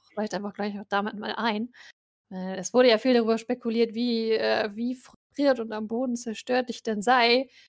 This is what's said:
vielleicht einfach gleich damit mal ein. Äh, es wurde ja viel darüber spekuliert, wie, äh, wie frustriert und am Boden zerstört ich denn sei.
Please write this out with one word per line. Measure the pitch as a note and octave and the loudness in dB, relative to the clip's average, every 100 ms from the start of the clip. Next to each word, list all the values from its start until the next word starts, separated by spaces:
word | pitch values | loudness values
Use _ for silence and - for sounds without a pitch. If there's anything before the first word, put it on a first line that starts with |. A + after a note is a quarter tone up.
| _ | _
vielleicht | - G#3 | -8 -6
einfach | - G3+ | -6 -8
gleich | - G3+ G3+ - | -6 -6 -6 -4
damit | G3+ G#3 G3+ | -2 -2 -6
mal | G#3+ - | -8 -4
ein. | A#3 G#3 A#3+ - - _ _ _ - | -2 -2 -6 -12 -20 _ _ _ -16
Äh, | F#3 F#3 F#3+ | -10 -8 -6
es | F3+ | -2
wurde | B3 B3+ | 4 6
ja | A3 | 6
viel | C4 | 4
darüber | A#3+ A3 A3+ | 4 4 0
spekuliert, | - B3 A#3 A3+ A3+ | -2 -6 -2 0 0
wie, | G#3 A#3+ A3+ A3 | 0 -2 0 0
äh, | A3 A3 A3 A3 G#3 | 0 2 0 -2 -4
wie | A#3+ B3+ | -6 -6
frustriert | - _ _ - C#4+ B3 | -12 _ _ -2 2 2
und | A3+ | -2
am | G#3+ G#3+ | -6 -4
Boden | A3+ C4 A#3 | -4 -2 -4
zerstört | A#3 G#3+ - B3+ B3 | -6 -10 -2 -2 -2
ich | A#3 | -6
denn | - G#3+ | -6 -4
sei. | G3+ B3+ A#3 A#3+ C4+ _ | 2 4 6 4 0 _